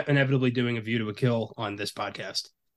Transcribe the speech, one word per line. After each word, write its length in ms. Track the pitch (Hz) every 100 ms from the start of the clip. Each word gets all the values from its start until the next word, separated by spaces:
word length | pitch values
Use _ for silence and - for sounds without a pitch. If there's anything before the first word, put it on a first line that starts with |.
| 151
inevitably 440 | 143 135 135 127
doing 260 | 123 123 117
A 40 |
View 180 | 110 117
to 100 | 107
a 40 |
Kill 400 | 104 123 117 107 -
on 180 | 107 101
this 160 | 101
podcast, 580 | - 101 - 95 95 - _ _